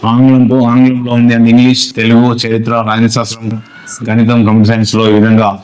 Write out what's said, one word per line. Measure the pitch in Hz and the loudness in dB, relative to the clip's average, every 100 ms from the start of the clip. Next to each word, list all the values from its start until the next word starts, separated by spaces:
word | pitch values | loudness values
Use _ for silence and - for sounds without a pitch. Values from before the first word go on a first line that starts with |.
| 113 | -2
ఆంగ్లంతో, | 117 131 131 120 131 117 | 2 2 4 2 0 0
ఆంగ్లంలో | 123 127 127 123 120 | 2 2 0 -4 0
ఉంది | 120 117 | 2 2
అండి, | 117 | 2
ఇంగ్లీష్, | 117 123 127 - - | 4 2 0 -4 -4
తెలుగు, | 113 117 123 117 | 0 2 2 -2
చరిత్ర, | 117 113 113 117 107 | -4 -4 -4 -4 -4
రాజనీతి | 110 117 113 | -2 -2 -2
శాస్త్రం, | 117 113 113 110 - - - - 113 | -6 -8 -10 -10 -14 -20 -16 -12 -4
గణితం, | 110 117 120 110 | 0 0 2 2
కంప్యూటర్ | 110 107 | 2 2
సైన్స్‌లో | 113 104 107 110 | 0 -2 0 0
ఈ | 107 | 2
విధంగా | 110 110 107 98 | 2 2 0 -4